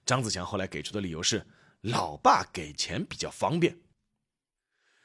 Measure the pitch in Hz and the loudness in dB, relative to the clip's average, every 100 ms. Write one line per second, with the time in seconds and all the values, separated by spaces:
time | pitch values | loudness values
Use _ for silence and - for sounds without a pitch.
0 | - 131 113 92 90 98 95 76 - 104 | 0 0 0 -2 -4 -4 -4 -6 -6 -4
1 | 95 80 90 107 - - _ _ 104 120 | -4 -2 0 0 -2 -18 _ _ -4 -2
2 | 87 - 254 269 - - 76 - - 95 | -2 2 6 6 4 -8 -8 -6 -4 -4
3 | 196 - 71 - 98 165 160 - _ _ | -6 -6 -8 -2 0 2 2 0 _ _
4 | _ _ _ _ _ _ _ _ _ _ | _ _ _ _ _ _ _ _ _ _